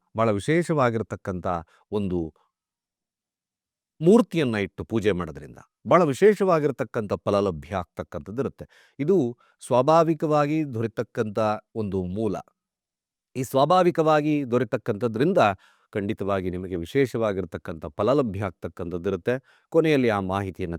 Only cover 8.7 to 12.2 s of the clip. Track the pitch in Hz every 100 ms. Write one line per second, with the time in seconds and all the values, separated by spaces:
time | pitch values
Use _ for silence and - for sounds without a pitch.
8.7 | _ _ - 147 190 120 123 _ _ -
9.7 | 123 135 165 165 156 156 151 147 156 147
10.7 | 113 113 - 117 - 107 101 110 107 _
11.7 | 113 104 95 90 98